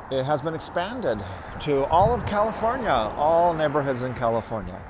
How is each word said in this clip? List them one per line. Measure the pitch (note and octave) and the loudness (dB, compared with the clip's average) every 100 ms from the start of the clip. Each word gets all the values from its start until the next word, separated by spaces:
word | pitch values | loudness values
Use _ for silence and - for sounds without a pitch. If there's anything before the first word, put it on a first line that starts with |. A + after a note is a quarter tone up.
| - | -4
it | C3+ | -2
has | C3 D3+ | 0 -2
been | D#3 | -2
expanded | D#3+ - E3+ F#3 B3+ E3+ A2 F#2 F#2+ - - | -6 -4 -4 -4 -2 -2 -2 -6 -10 -12 -6
to | D3+ C#3 C3+ | 0 0 4
all | E3 G#3+ | 4 4
of | A#3+ | 2
California, | - G#3+ A3 - A3 C4 G#3 C3 G#2+ - | 0 0 0 0 -2 0 2 2 0 0
all | D3+ E3 F3 | 2 4 4
neighborhoods | D#3+ D3+ D3 C#3 B2 | 2 2 2 0 -2
in | B2+ | -4
California. | A#2 A#2+ A2+ G#2+ A2 F2+ F#2 | -2 0 0 -2 -6 -6 -10